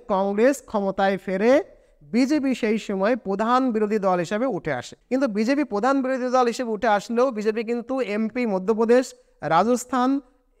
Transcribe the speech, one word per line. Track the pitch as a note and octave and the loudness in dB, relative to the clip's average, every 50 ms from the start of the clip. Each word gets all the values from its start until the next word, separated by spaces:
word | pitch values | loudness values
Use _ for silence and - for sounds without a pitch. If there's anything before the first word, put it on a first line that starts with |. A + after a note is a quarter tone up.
| - - | 0 -2
কংগ্রেস | G3+ F#3 G3 G3+ G3+ G3+ A3+ C4+ C#4+ - - | -2 0 0 0 2 2 2 2 2 0 -6
ক্ষমতায় | - - G#3 G3 G3 F#3+ - G3 G3 G3+ F3 | -6 -4 -2 -2 -2 0 0 0 0 0 -2
ফেরে | - G#3 F#3 F#3+ G#3 A#3+ C4+ D#4 G4+ - - _ _ _ _ _ | -4 -6 -2 0 2 4 4 4 2 -2 -12 _ _ _ _ _
বিজেপি | - C#3+ E3 A#3 C#4 A#3+ D#4 D4+ C4 C4+ A#3+ | -14 -2 2 2 2 2 2 0 0 0 -2
সেই | - - G#3+ A3+ G#3+ | 0 0 -2 -2 -2
সময় | - - G3+ F#3+ F#3+ A3 B3+ | -2 -4 -2 0 0 0 0
প্রধান | A3 - F#3+ G3 G3 A3 A3+ B3 B3+ C4+ B3+ | -2 -2 -6 -4 -2 0 2 2 2 2 2
বিরোধী | G#3+ A3 G#3+ G#3 A3 G#3+ | 0 0 0 0 0 0
দল | F#3 F#3+ F#3 F3+ | 0 0 0 0
হিসেবে | E3+ D#3 G#3+ G#3+ B3+ | 0 -2 -2 -2 -2
উঠে | C4+ G#3 D#3+ - D#3 | -2 -4 -4 -4 -4
আসে। | C3+ B2 - - - _ _ _ | -6 -6 -6 -12 -18 _ _ _
কিন্তু | A#3+ C4+ C#4 | -2 0 0
বিজেপি | B3 G3 G#3 A3 A3+ C#4+ C#4 D4 | 0 0 0 0 2 2 0 0
প্রধান | B3 G3+ G3+ G#3 C4 C#4 C#4 | -2 -2 -2 0 0 0 0
বিরোধী | B3+ C4 C4 B3 B3 B3+ | 0 -2 -4 -4 -2 0
দল | A#3+ B3+ B3 | 2 2 2
হিসেবে | A#3 A3 - B3+ A3+ | 2 0 -4 -4 -4
উঠে | A3 G3 G3+ A3+ | -4 -2 0 0
আসলেও | G#3 G3+ G3 - A#3 A#3 B3+ C#4 | 0 0 0 -2 0 0 0 0
বিজেপি | A#3 G#3+ G3+ A3 G#3+ A#3 A3+ | 0 -2 -2 -2 -2 -2 -4
কিন্তু | A3 A#3+ A#3+ A#3 A#3+ C4 C4+ | -4 -4 -6 -4 -4 -4 -4
এমপি | A#3+ F#3+ G#3 G#3+ A3+ G#3+ - B3+ B3 | -4 -2 -2 -2 -4 -4 -2 -2 -2
মধ্যপ্রদেশ, | A3+ F#3+ F#3 F#3 G3 A3+ G#3 A#3 A3 A#3+ B3+ C4 - - - _ _ _ _ | -2 -2 -2 -2 -2 0 0 4 4 4 4 4 0 -8 -20 _ _ _ _
রাজস্থান, | - D3+ D#3+ E3+ G3 A#3 B3+ A3+ - - C4+ B3 B3 C4 C#4 C#4 - _ _ _ _ _ _ _ | -2 2 2 4 4 4 2 0 0 -4 -2 0 0 0 0 -2 -4 _ _ _ _ _ _ _